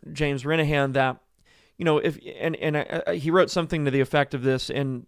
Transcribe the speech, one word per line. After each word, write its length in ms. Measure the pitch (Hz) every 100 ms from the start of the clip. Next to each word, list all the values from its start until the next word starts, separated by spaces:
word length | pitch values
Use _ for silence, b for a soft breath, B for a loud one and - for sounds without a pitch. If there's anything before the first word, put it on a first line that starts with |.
| -
James 320 | 147 147 139
Renihan 480 | 139 160 151 147 139
that, 280 | 135 131 131 _ _ b b b -
you 80 | 170
know, 120 | 151
if, 220 | 180 147 - -
and, 200 | 165 160
and, 180 | 151 147
uh, 360 | - 165 -
he 180 | 175 147
wrote 180 | 185 175
something 360 | 180 165 160 143
to 60 |
the 100 | 135
effect 320 | 131 151 143
of 100 | 135
this 260 | 131 131 -
in 360 | 139 139 123